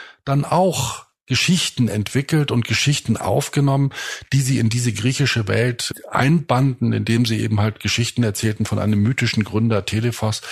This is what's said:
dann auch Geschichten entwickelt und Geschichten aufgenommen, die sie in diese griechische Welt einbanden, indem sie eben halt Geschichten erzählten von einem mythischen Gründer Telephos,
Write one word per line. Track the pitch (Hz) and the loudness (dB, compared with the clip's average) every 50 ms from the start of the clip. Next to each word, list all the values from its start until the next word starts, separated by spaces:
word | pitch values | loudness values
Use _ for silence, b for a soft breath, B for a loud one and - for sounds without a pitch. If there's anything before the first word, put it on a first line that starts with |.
| B B B B B | B B B B B
dann | 143 139 143 143 | -2 0 0 0
auch | - 151 170 185 185 - - 131 117 - - - _ _ _ _ | 0 0 2 2 2 0 0 -4 -4 -6 -10 -14 _ _ _ _
Geschichten | - 127 - - - 185 170 - - - - 123 107 | -4 -2 0 2 2 2 2 0 -2 -2 0 0 0
entwickelt | 98 107 101 - - 135 139 - 165 156 143 - | 0 -2 -4 -2 -2 -2 0 2 0 0 2 2
und | - 120 113 - | 0 0 0 0
Geschichten | 110 - - 143 147 - - - 113 | -2 0 0 0 0 0 0 -2 -2
aufgenommen, | - - - - 139 143 - - 147 143 139 135 139 139 135 B B B B B B B - - | -2 0 0 0 0 -2 -2 0 0 2 2 2 2 2 0 B B B B B B B -2 0
die | 139 | 0
sie | 131 127 135 117 | 2 2 0 2
in | 113 110 | 2 0
diese | 113 123 120 123 | 0 0 0 -2
griechische | 104 98 104 127 131 - 143 123 - 117 107 98 | -2 -2 -2 -2 0 0 0 0 0 -2 -2 0
Welt | 104 110 120 123 120 - - - - - - - | 0 0 0 0 -2 -4 -6 -8 -8 -10 -14 -4
einbanden, | - - 127 139 165 170 143 - 131 123 139 139 123 - 120 113 | -2 2 4 4 4 2 2 2 2 2 2 2 2 0 0 0
indem | 110 107 104 110 113 117 123 | 0 0 0 2 2 2 2
sie | 110 113 110 | 2 0 0
eben | 110 107 107 104 | 0 0 0 2
halt | 104 110 104 - | 2 0 -2 -2
Geschichten | - - - - 120 - - - 120 | -4 -2 0 0 -2 -2 0 0 0
erzählten | 107 98 - - 110 104 - 107 | 0 0 0 -2 -2 0 -2 -2
von | - 110 101 | -2 -2 -2
einem | 95 104 107 101 | 0 2 2 2
mythischen | 101 117 131 - 123 113 - 113 104 | 2 2 2 0 -2 0 0 -2 -2
Gründer | 101 95 107 117 117 110 101 95 | 0 0 0 0 2 2 0 0
Telephos, | - - 110 113 120 117 - - 110 110 - B B | -2 -2 -2 -2 -2 -2 -2 -2 -4 -4 -4 B B